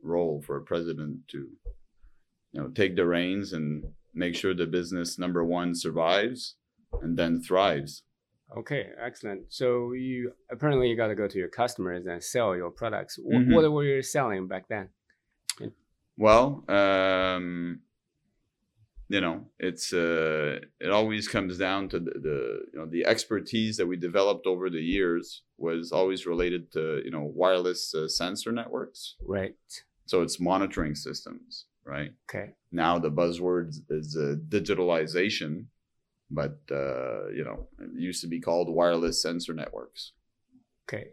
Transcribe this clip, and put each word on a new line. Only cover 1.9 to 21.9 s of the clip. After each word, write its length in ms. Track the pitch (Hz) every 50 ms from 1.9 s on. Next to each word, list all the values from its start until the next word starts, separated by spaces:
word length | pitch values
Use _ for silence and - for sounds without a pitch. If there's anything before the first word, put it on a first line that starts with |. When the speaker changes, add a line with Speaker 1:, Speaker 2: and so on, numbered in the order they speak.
| _ _ - - - _ _ _ _ _ _ _
Speaker 1:
you 80 | - -
know, 80 | 69 -
take 260 | 87 110 101 98 90
the 100 | 92 90
reins 460 | 87 87 87 90 90 95 101 98 92
and 300 | 92 80 78 76 76 76 78 - - - _ _ -
make 220 | 82 90 87 85
sure 180 | 85 - 95 92
the 120 | 87 85
business, 520 | 80 80 90 87 80 92 87 85 85 - -
number 260 | 90 90 87 87 82
one, 300 | 85 87 87 90 87 85
survives 800 | 82 - 85 76 82 80 82 92 101 104 120 127 127 - - - _ _ _ _ _ _ _ - -
and 140 | 80 82 82 82
then 240 | 85 85 85 82
thrives. 600 | - - 92 92 98 98 80 71 71 73 - - - _ _ _ _ _ _ _ _ - -
Speaker 2:
Okay, 340 | 117 113 - 147 135 98 95 - - 117
excellent. 480 | 120 113 - - 107 98 95 - -
So 400 | - - 135 123 123 123 120 120
you, 420 | 123 127 127 131 127 123 120 123 - _ _ -
apparently 360 | 127 120 139 151 143 131 123 120
you 80 | 117
gotta 200 | 113 113 107 104
go 100 | 98 104
to 120 | 98 98 98
your 100 | 90 85
customers 580 | - - 120 123 - - 95 90 90 90 87
and 160 | 90 87 85
sell 320 | - - - 123 117 101 92
your 160 | 90 87 85
products. 460 | - - 117 113 104 98 98 - -
Wh-, 160 | - - - -
Speaker 1:
Mm-hmm. 200 | 123 127 127 160
Speaker 2:
what 180 | 165 156 151
were 120 | 151 147 143
you 180 | 143 139 135
selling 440 | 131 - - 147 135 117 101 95 95
back 220 | 92 98 95 92 -
then? 220 | 110 104 95 95 - _ _ _ _ _ _ _ _ _ _ - - - 60 57 - _ _ _ _ _ _ _ _ -
Speaker 1:
Well, 440 | 104 107 107 117 127 143 143 120 - -
um, 1120 | 98 101 101 98 98 95 95 95 95 92 92 92 92 90 90 90 87 87 87 87 87 85 - _ _ _ _ _ _ _ _ _ _ _ _ _ _ _ _ _ _ _ _ _ _ - - -
you 120 | 98 98
know, 260 | 90 85 82 78 76 - _ -
it's, 320 | 87 92 85 82 - -
uh, 640 | 95 87 82 85 85 80 80 78 78 78 76 76 65 - - - _ _
it 100 | - 87
always 380 | 98 104 110 110 107 107 101 -
comes 280 | - 107 98 90 90 87
down 300 | 95 92 95 98 98 92